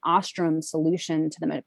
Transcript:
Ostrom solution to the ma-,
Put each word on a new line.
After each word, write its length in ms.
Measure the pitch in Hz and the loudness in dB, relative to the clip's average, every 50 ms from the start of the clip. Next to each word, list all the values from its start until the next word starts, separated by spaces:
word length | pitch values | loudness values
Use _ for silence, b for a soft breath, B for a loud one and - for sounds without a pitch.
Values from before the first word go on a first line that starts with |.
| - | 2
Ostrom 560 | - 170 190 190 - - - 175 165 156 160 | 2 4 4 2 0 -2 -2 0 0 0 0
solution 680 | 156 - - 160 151 160 175 175 - - 165 156 160 156 | -2 -2 -2 0 2 2 2 0 0 -2 0 0 0 0
to 100 | 151 - | -2 -4
the 60 | 165 | -4
ma-, 140 | 160 156 139 - | -4 -4 -4 -6